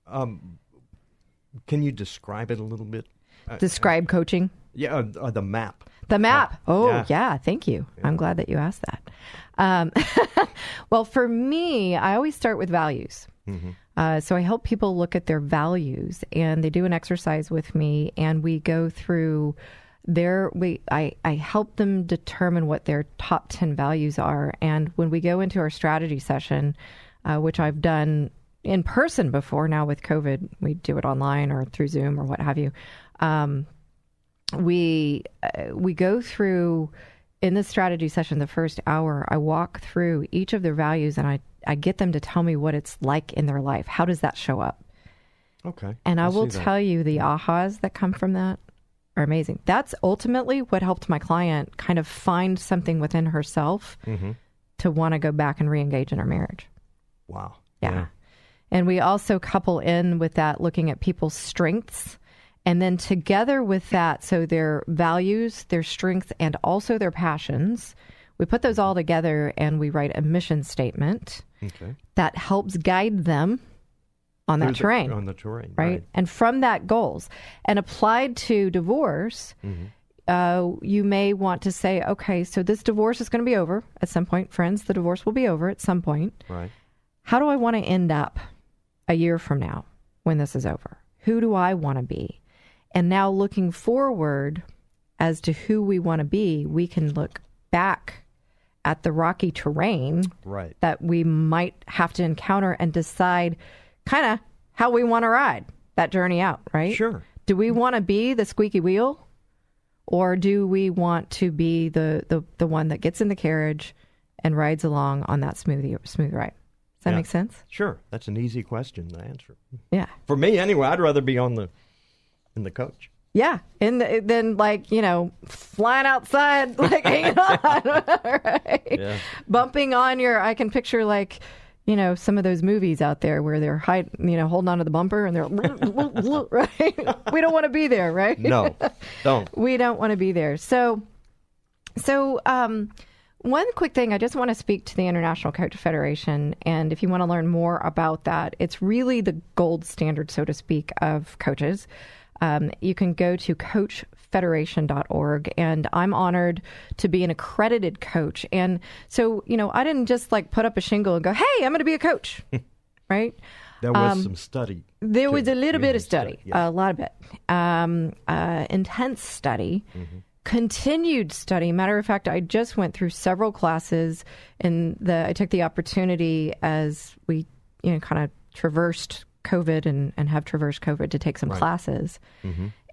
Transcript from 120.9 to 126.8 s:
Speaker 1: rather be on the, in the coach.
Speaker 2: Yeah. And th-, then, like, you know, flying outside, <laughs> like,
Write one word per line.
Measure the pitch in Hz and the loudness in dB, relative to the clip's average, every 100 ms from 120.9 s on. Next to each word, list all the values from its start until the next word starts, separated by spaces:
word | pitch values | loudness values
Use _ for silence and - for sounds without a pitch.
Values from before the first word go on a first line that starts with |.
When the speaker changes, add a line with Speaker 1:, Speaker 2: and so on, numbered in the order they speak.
| 175 | 4
Speaker 1:
rather | 165 143 | 4 4
be | 131 123 | 2 0
on | 123 | 0
the, | 117 92 _ _ _ _ _ _ _ _ - | -2 -6 _ _ _ _ _ _ _ _ -10
in | |
the | 95 | -8
coach. | - 123 - - _ _ | -6 -8 -10 -20 _ _
Speaker 2:
Yeah. | 202 285 175 - - | 2 2 0 -6 -2
And | 214 247 | 0 2
th-, | 233 226 202 | 0 0 2
then, | 233 226 208 | 2 2 2
like, | 208 208 - | 2 2 0
you | 220 | 0
know, | 202 175 175 - - | 2 2 -2 -6 -20
flying | - - - 220 262 269 | -20 -14 0 4 4 4
outside, | 262 247 277 294 285 262 | 2 2 4 4 4 2
<laughs> | |
like, | 226 | 2